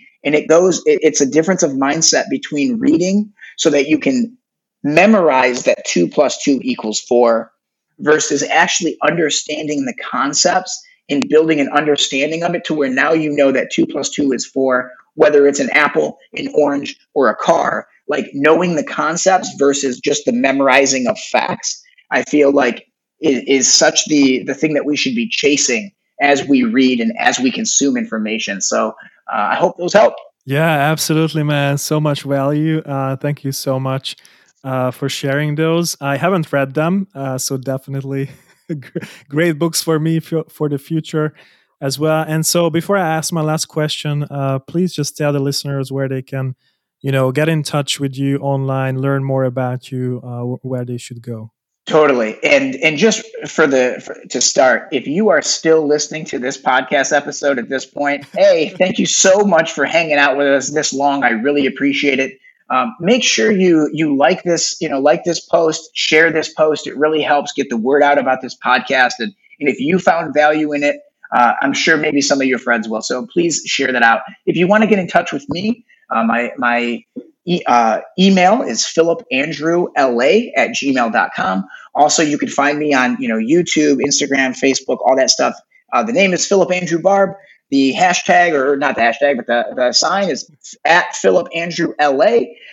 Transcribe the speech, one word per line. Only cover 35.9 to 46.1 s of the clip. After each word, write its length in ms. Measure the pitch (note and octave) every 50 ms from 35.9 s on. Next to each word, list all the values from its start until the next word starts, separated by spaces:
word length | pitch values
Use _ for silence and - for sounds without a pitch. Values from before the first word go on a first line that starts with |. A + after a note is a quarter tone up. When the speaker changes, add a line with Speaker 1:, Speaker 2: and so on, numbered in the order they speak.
| - -
Speaker 2:
I 180 | C#3 C#3 C#3
haven't 340 | B2+ D#3 F3+ G3+ F3 D3+ - -
read 200 | C#3 C#3 C3+ B2+
them, 320 | D3+ D#3 E3+ F#3+ G3+ F#3+ _ -
uh, 240 | C3+ C#3 C3+ C3
so 200 | C3 - - C#3
definitely 720 | C3 A#2+ C3+ C3 C3 - C#3 C3+ C#3 C3 C3+ C#3 C3+ C#3 C#3 - - _ _
<laughs> 280 | _ _ _ - E3 C#3+
gr-, 200 | B2 - - - - - - - _
great 320 | - C#3 D3+ E3+ F3 D#3 C#3+
books 220 | E3+ E3 - -
for 180 | - E3 D#3+ D3+
me 180 | D#3 E3 E3
f-, 320 | D#3+ - - E3 D#3 D#3 _
for 200 | - - D3+ D3
the 80 | D3
future 560 | C3+ - - D#3+ D#3 D#3 - - D#3 D3+ D3+ - _ - _ _ _ _ _ _ -
as 180 | D3 C3+ B2+ C3+
well. 240 | D#3 D#3 D#3 D#3 D3+
And 180 | D3+ D#3 D#3+ D#3
so 240 | - - F3 E3+ E3
before 280 | D#3 E3+ E3 - G3+
I 100 | G3 F3+
ask 240 | D#3+ D#3+ D#3+ D3+ -
my 100 | F3 E3
last 240 | D3+ D#3 D#3 D#3 -
question, 580 | - - D#3+ D3+ D3 - - - D3+ D3 D3 D3 -
uh, 280 | C#3 C#3 C#3 C3+ C3+ C3
please 340 | - - - E3+ F#3 E3+ -
just 220 | - C#3+ - -
tell 160 | - D3+ D3 C#3+
the 60 | C#3+
listeners 520 | C3+ C#3+ C#3 - - C#3+ C#3 C#3 C3+ C3
where 160 | C3+ C3+ C3+
they 120 | C3